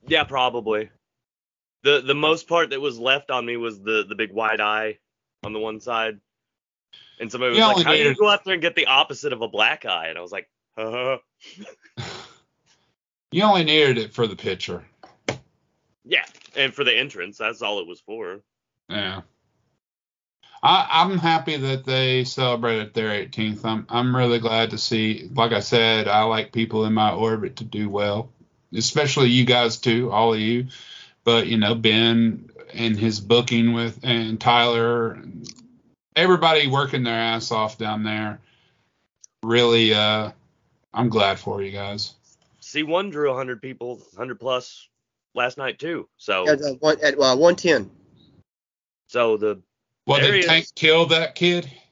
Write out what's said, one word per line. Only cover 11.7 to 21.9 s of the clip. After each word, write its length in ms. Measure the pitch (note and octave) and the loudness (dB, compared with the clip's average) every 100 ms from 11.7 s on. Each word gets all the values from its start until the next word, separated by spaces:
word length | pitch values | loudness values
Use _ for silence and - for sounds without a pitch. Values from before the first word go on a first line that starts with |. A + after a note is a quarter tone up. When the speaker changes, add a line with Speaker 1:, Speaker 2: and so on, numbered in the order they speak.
| - _ - | -20 _ -14
Speaker 1:
<laughs> 60 | - - - _ _ _ _ _ _ _ _ _ _ | -14 -14 -18 _ _ _ _ _ _ _ _ _ _
Speaker 2:
You 120 | D#3+ | 0
only 200 | G#3 F#3+ | 4 4
needed 340 | D#3 D#3 D3 A#2+ | 4 4 4 2
it 160 | G#2+ | -2
for 120 | - A2+ | -2 -4
the 100 | F#2 | -2
picture. 480 | G#2+ F#2 - F2 - _ - _ - - _ _ _ _ _ _ B2 | -6 -6 -8 -10 -14 _ -20 _ -10 -10 _ _ _ _ _ _ -4
Speaker 1:
Yeah, 200 | D#3+ F2 _ - - | -4 -4 _ -14 -4
and 180 | C3+ | -4
for 100 | B2+ | 0
the 120 | C3+ A2+ | 0 0
entrance, 400 | C#3 G#2 F2+ G#2 | -2 -8 -12 -6
that's 240 | A2 A2 | -8 -6
all 180 | A2+ G#2 | -6 -6
it 80 | E2+ | -8
was 120 | F2 | -16
for. 400 | - A2 F#2 G2 _ _ _ _ _ | -16 -12 -12 -14 _ _ _ _ _
Speaker 2:
Yeah. 320 | G#2 G2 F#2+ - _ _ _ _ _ _ _ _ _ _ _ _ - | -8 -6 -8 -16 _ _ _ _ _ _ _ _ _ _ _ _ -2
I, 240 | C#3+ F#3 E3 | 2 2 2
I'm 260 | D#3+ F3+ F#3 | 2 2 2
happy 360 | E3 E3 D#3+ D3 | 2 0 0 -6
that 280 | C3+ C3+ | -4 -6
they 380 | C3 | -2